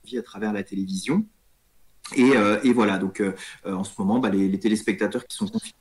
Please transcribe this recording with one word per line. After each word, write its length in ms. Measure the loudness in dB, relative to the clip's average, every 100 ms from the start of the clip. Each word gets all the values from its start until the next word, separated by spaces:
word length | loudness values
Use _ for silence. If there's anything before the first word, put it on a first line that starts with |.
vit 140 | -10 -8
à 40 |
travers 300 | -8 -6 -4
la 120 | -4
télévision. 600 | -6 -6 -6 -6 -2 -2 -2 _ _ _ _ _ _ _ -4
Et, 220 | 4 6 6
euh, 240 | 4 4
et 100 | 4
voilà, 260 | 4 4 2
donc, 220 | -2 -2
euh, 120 | -2 -4 -12 -12 -8
euh, 80 |
en 80 | -6
ce 100 | -6 -4
moment, 220 | 0 2
bah, 100 | 2
les, 160 | 2 2
les 140 | 2
téléspectateurs 680 | 0 0 0 -2 -2 -4 -8
qui 100 | -8
sont 120 | -6
confinés 260 | -6 -8 -14